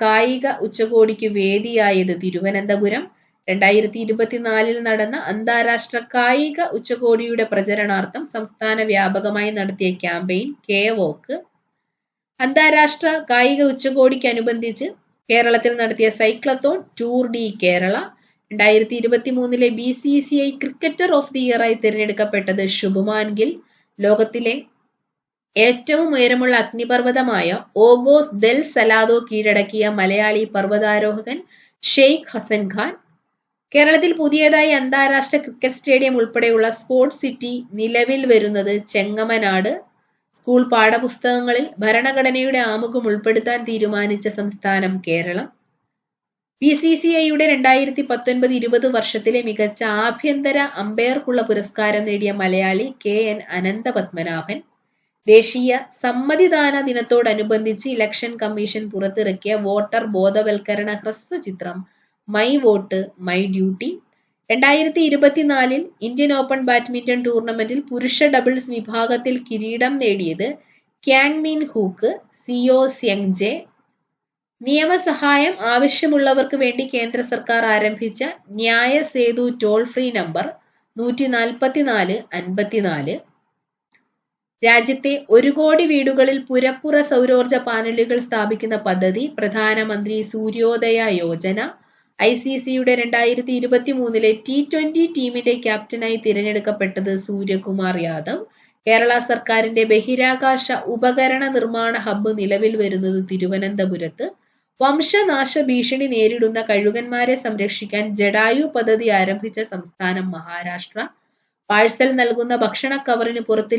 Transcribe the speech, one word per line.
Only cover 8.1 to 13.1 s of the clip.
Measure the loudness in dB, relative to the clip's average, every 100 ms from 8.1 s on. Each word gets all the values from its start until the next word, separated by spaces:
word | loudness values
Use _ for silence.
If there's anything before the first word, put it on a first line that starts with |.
| -8 -10
സംസ്ഥാന | -10 -12 _ -4 -2
വ്യാപകമായി | 0 0 2 0 -2 -2 -4
നടത്തിയ | -4 -6 -2 -4
ക്യാമ്പയിൻ | -2 -6 -6 -4 -4 -4 -10 -4
കെ | 0 0
വോക്ക്. | 0 -2 -4 -10 -10 -10 _ _ _ _ _ _ _ _ -6
അന്താരാഷ്ട്ര | 0 4 4 6 4 2 -2